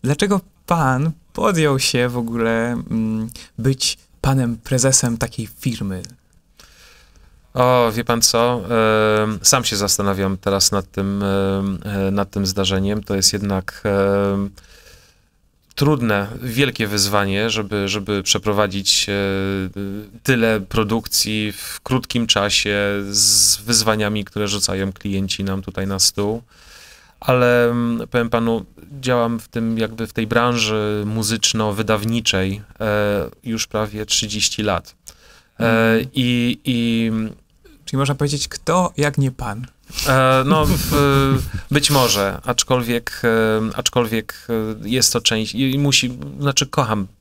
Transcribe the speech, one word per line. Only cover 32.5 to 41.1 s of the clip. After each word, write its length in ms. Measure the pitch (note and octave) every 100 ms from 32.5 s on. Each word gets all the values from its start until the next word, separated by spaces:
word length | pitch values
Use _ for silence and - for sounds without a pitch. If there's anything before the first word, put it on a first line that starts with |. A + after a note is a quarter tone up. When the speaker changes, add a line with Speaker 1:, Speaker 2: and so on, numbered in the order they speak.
| G2+ - -
Speaker 2:
e, 500 | A2 G#2 G#2 G2+ D2 -
już 240 | A#2 A2+ -
prawie 380 | G#2+ G#2+ G#2+ G#2+
trzydzieści 580 | - G#2+ G#2 - -
lat. 320 | G#2+ F2 - _ - - - - _ -
E, 40 |
Speaker 1:
Mhm. 440 | A#2 A2+ A2+ A2+ B2+
Speaker 2:
i, 460 | - B2 B2 A#2+ - -
i 460 | A#2+ A#2 A2+ A2+ A2 A2 - _ _ - - -
Speaker 1:
Czyli 120 | C3+
można 180 | C#3 C#3
powiedzieć, 320 | D3 C#3+ -
kto 460 | - - F3 F3+ -
jak 200 | D3 C#3+
nie 140 | C3+
pan? 360 | C3 A#2 G#2 B2+ _ - - C#3+
Speaker 2:
E, 360 | C3 C3 C3 C3
no, 200 | D#3 D3+
w-, 760 | C3+ - C#3+ C#3+